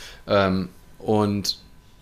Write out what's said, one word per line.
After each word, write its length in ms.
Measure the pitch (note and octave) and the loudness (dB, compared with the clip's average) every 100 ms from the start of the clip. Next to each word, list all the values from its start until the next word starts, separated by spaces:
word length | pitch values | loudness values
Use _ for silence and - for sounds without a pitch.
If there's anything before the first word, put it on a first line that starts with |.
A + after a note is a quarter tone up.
| - - - | -20 -16 0
Ähm, 440 | G#2 F#2+ F#2+ F2+ - - - | 2 2 0 -4 -12 -20 -10
und 600 | G#2+ G#2+ G#2 G2+ F#2 - - - - - | 0 2 2 -2 -4 -8 -14 -20 -20 -20